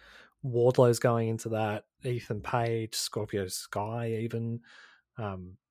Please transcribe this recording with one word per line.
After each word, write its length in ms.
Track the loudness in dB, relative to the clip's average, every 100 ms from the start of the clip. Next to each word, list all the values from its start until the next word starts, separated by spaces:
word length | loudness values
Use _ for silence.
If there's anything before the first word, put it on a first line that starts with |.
| -20 -20 -20 _
Wardlow's 560 | -2 4 6 8 6 6
going 300 | 4 2 0
into 220 | -2 -4
that, 340 | -2 -2 -4 -8 _
Ethan 360 | -6 -6 -6 -8
Page, 540 | -2 -2 0 -2 -4 -6
Scorpio 500 | -6 -6 -4 -4 -4
Sky 680 | -6 -8 -6 -4 -4 -4 -4
even. 400 | -4 -4 -6 -8 -12 -20 -20 _ _ -8
Um, 420 | -8 -8 -12 -18 -12